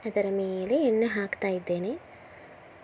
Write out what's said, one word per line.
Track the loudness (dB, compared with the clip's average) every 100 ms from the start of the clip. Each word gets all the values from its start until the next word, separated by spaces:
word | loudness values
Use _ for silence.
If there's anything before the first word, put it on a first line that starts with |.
| -2
ಅದರ | 0 0
ಮೇಲೆ | 0 -2 -2 0 2
ಎಣ್ಣೆ | 4 4 2
ಹಾಕ್ತಾ | 0 -4 -2 -2
ಇದ್ದೇನೆ. | -2 -2 -2 -2 -6 -10 -20 -20 -20 -20 -20 -20 -20